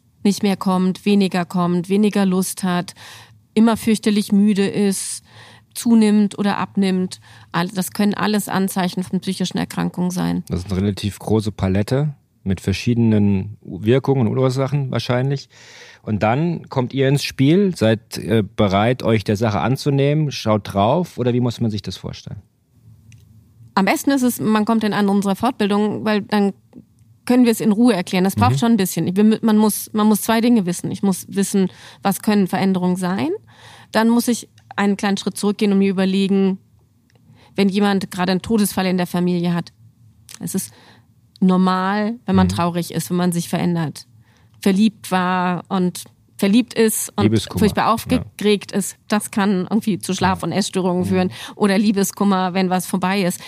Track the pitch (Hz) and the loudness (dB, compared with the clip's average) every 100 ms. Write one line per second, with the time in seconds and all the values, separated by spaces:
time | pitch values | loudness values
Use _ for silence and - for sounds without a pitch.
0 | _ _ 208 190 202 190 196 185 185 180 | _ _ 0 2 0 0 0 2 0 0
1 | 208 202 190 180 175 190 175 175 170 202 | 2 2 2 0 -2 -2 0 0 0 2
2 | 214 202 196 185 185 - 185 175 175 - | 2 2 2 2 -2 -4 -2 -2 -4 -12
3 | - - - _ _ 220 226 214 226 208 | -20 -20 -20 _ _ 2 4 4 2 0
4 | 214 208 - 196 208 196 196 - 202 190 | 2 0 2 4 4 4 0 0 0 0
5 | - - - - - - _ - 240 226 | -6 -12 -14 -20 -20 -20 _ -6 2 4
6 | 214 208 202 - 202 - 190 202 196 185 | 6 4 2 0 -4 -2 -4 -2 0 0
7 | 185 - - - - 170 180 185 - - | -2 -8 -20 -20 -6 -4 -2 -4 -6 -2
8 | 208 - 202 208 - 185 196 196 180 185 | 0 0 0 -2 -2 -2 -2 -2 -2 -4
9 | 185 185 190 185 185 185 170 - 175 180 | -4 -4 -4 -4 -4 -4 -4 -2 -4 -2
10 | 180 180 - 87 - 90 90 92 101 95 | -4 -2 -2 -4 -4 -6 -4 -2 -2 -2
11 | 104 - - 107 104 - 95 95 104 131 | -6 -6 -2 0 0 -2 0 0 0 0
12 | 151 143 _ _ 95 95 - 95 123 117 | -2 -6 _ _ -6 -4 -2 -2 0 2
13 | 117 107 101 95 101 107 - 101 107 135 | 4 4 2 0 -4 -12 -14 -4 0 2
14 | 139 135 110 120 131 127 131 147 131 117 | 2 0 0 0 0 0 -2 -2 -4 -4
15 | - 123 139 139 - - - - - - | -2 -2 -2 -4 -8 -20 -20 -20 -20 -14
16 | - 104 107 131 170 160 - 135 123 135 | -6 -2 0 2 0 -4 -6 -4 -4 0
17 | 135 139 - - 135 180 196 170 110 110 | 0 0 -2 0 2 4 2 2 2 0
18 | - - 76 113 95 - 104 98 113 127 | -4 -10 -2 0 0 0 2 2 2 0
19 | - 113 - 104 117 101 98 135 147 139 | 0 0 0 -2 0 0 0 -2 -2 0
20 | 139 151 147 - 110 107 - 98 104 160 | 2 0 -2 -4 -2 -2 0 0 2 0
21 | 170 - 123 123 123 - 117 104 - - | -2 -4 -2 0 -2 -2 -4 -4 -8 -12
22 | - - - 101 - _ _ _ - - | -12 -14 -14 -18 -18 _ _ _ -20 -20
23 | - - - - _ _ - - 196 311 | -20 -20 -20 -20 _ _ -8 -2 0 0
24 | - 277 247 - 214 220 214 226 214 202 | 0 2 0 0 0 0 2 0 0 0
25 | 202 202 196 190 233 - 202 208 208 113 | 2 2 0 0 -2 0 0 0 0 -2
26 | 220 208 196 208 196 - _ - - _ | -2 -2 0 0 0 -2 _ -20 -20 _
27 | _ _ - 254 233 220 226 202 247 185 | _ _ 0 4 4 4 2 4 4 2
28 | 180 185 190 143 233 135 233 226 185 175 | 0 0 0 2 2 4 2 2 2 -2
29 | 165 185 214 220 226 214 214 - - 214 | -2 2 4 4 2 4 2 0 -4 0
30 | 214 208 - 226 240 233 175 175 147 190 | 2 2 2 2 4 2 2 -4 -6 -2
31 | 196 180 - 190 190 202 185 - - - | -2 -2 -4 -4 0 0 0 -4 -20 -6
32 | 196 185 - 208 185 190 190 185 180 180 | -4 -2 0 2 2 0 0 0 0 -2
33 | 180 196 285 427 - - - - - 214 | -2 -4 -4 -6 -10 -20 -20 -20 -6 0
34 | 226 240 247 220 - _ - - 202 196 | 2 2 0 -4 -6 _ -10 -4 -2 0
35 | 202 196 202 - 202 202 208 196 196 190 | -2 -4 -6 -4 -4 0 0 2 2 0
36 | 190 190 190 196 190 190 _ _ _ _ | 0 0 0 2 0 -2 _ _ _ _
37 | _ _ _ - - - 202 196 202 196 | _ _ _ -20 -10 -2 0 2 0 0
38 | 180 180 180 185 - 226 196 - 185 185 | -4 -4 -2 -2 0 0 0 -2 -2 0
39 | 175 175 180 175 175 170 - - - _ | -2 -2 0 0 0 -2 -6 -14 -20 _
40 | - _ - - - 190 - - - - | -20 _ -20 -14 -8 -6 -8 -14 -20 -20
41 | _ _ _ _ 185 185 185 185 190 208 | _ _ _ _ 2 4 2 0 0 -2
42 | 208 240 - 190 180 185 170 175 170 165 | -2 -6 0 2 2 2 -2 -2 -4 -6
43 | - 180 180 170 - 165 175 170 151 - | -4 -2 0 -2 -2 -2 -2 -2 -4 -8
44 | - _ _ _ _ _ 202 190 220 - | -18 _ _ _ _ _ 0 2 2 0
45 | - 185 180 185 180 175 - 190 180 - | -4 -2 0 0 0 -2 -4 -2 -2 -4
46 | - _ _ - 196 226 240 - 220 - | -12 _ _ -4 2 2 2 0 0 0
47 | - - 208 214 - 180 202 - 170 226 | -6 -2 0 0 -2 0 0 2 0 0
48 | - 262 - - 202 202 - 202 - - | -2 -4 -4 -4 0 0 -2 -6 -6 -10
49 | - 208 - 220 196 185 180 220 - 180 | -4 -4 -2 -2 0 0 -2 -2 -2 -4
50 | - 185 185 185 165 180 202 190 180 180 | -4 -2 0 0 -2 -2 -2 -2 0 0
51 | 180 185 180 - - - 202 190 214 196 | 0 0 0 -4 -14 -2 0 2 2 2
52 | 196 - 202 185 185 180 185 185 - 185 | -2 0 0 2 0 0 0 0 -2 -2
53 | 185 202 175 - | 0 0 0 -4